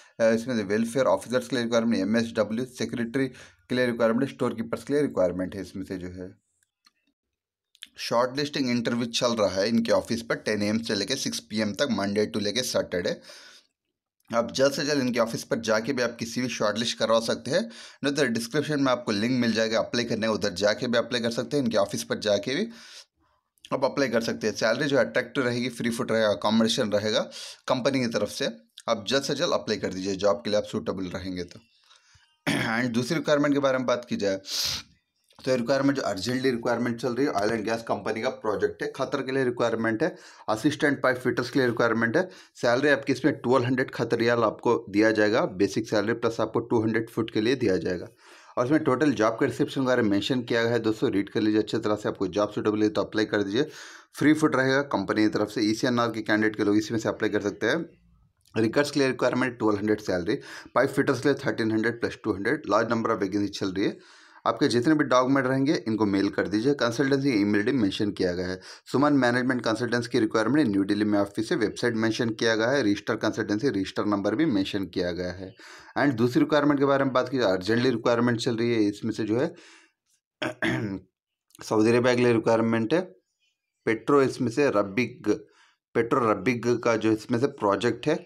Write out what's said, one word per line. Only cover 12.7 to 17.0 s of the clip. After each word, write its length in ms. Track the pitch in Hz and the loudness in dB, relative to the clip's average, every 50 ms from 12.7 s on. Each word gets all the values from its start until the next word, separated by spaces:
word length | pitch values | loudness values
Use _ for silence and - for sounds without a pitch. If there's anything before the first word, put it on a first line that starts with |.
| - - - - - 87 92 120 170 - - - - - - - - - _ _ _ _ _ _ _ _ _ _ _ _ _ - | -2 -2 -2 -2 -4 -4 -4 -4 -6 -6 -10 -20 -20 -20 -20 -20 -20 -20 _ _ _ _ _ _ _ _ _ _ _ _ _ -4
आप 220 | 117 117 113 - | -2 -2 -2 -2
जल्द 200 | - 131 135 143 | 0 2 2 2
से 120 | - 175 147 | 2 0 -2
जल्द 180 | 143 151 139 | 0 0 0
इनके 180 | 127 127 110 120 | 0 0 2 0
ऑफिस 240 | 113 117 123 120 - | 0 0 -2 -8 -4
पर 140 | - - 117 | -4 -6 -4
जाके 320 | 113 110 110 110 113 131 | 0 0 0 0 2 -2
भी 100 | 131 123 | -2 -2
आपकी 240 | 123 117 - - 117 | -2 -2 -2 -6 -8
सीवी 220 | 113 - 123 127 123 | -6 -4 -4 -4 -4
शॉर्टलिस्ट 500 | - - 117 104 101 113 120 120 - | -4 -2 -2 0 0 0 -2 -4 -2
करवा 200 | - | -2